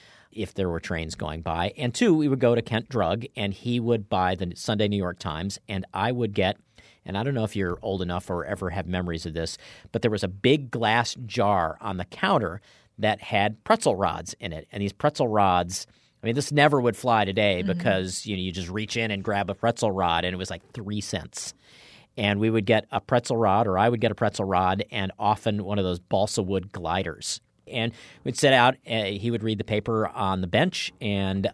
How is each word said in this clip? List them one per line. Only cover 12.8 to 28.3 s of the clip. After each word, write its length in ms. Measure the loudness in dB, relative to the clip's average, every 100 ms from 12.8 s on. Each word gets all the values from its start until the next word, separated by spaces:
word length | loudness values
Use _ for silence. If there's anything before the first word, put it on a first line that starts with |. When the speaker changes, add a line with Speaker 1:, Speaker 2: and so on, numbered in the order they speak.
| _ -2
Speaker 1:
that 240 | 0 0
had 420 | 0 2 2 0
pretzel 320 | 0 2 2 2
rods 400 | 0 -2 -6 -10
in 100 | -8
it. 160 | -10 -8
And 80 | -4
these 80 | -4
pretzel 380 | 0 -2 0 0
rods, 580 | 4 4 4 2 -6 -12 _ _ _
I 40 | -4
mean, 100 | -2
this 160 | 0
never 300 | 4 6 6
would 160 | 2 2
fly 260 | 2 2
today 400 | 2 2 2 2
Speaker 2:
Mm-hmm. 80 | 0 0
Speaker 1:
because, 480 | 2 0 0 -6 -6
you 100 | -4
know, 60 |
you 100 | -4
just 160 | -6 -6
reach 300 | -6 -4 -2
in 140 | -2
and 120 | -2
grab 260 | -2 -2 -2
a 60 | -2
pretzel 380 | 0 0 0
rod, 320 | 2 2 2 0
and 80 |
it 40 | -4
was, 120 | -6
like, 240 | -10 -14
three 260 | -14 -8 -6
cents. 540 | -6 -6 -8 -12 -14 -14 _ -20 -20 -20 _ -4
And 240 | 0 2
we 80 | 2
would 160 | 2 4
get 200 | 2 2
a 80 | -6
pretzel 380 | 0 0 0 2
rod, 280 | 4 4 4
or 120 | 4
I 100 | 2
would 140 | 2
get 100 | 0
a 40 | 0
pretzel 280 | -2 0
rod, 400 | 0 2 2 0 -4
and 180 | -4 -6 -2
often 460 | 0 0 0 -2
one 160 | -2 -2
of 60 | 0
those 140 | -2
balsa 440 | -2 0 0 0
wood 300 | -2 -2 -4
gliders. 640 | -8 -4 -2 -4 -6 -8 -10 _ _ -10
And 280 | -4 -4 -6 -16 -12
we'd 100 | -8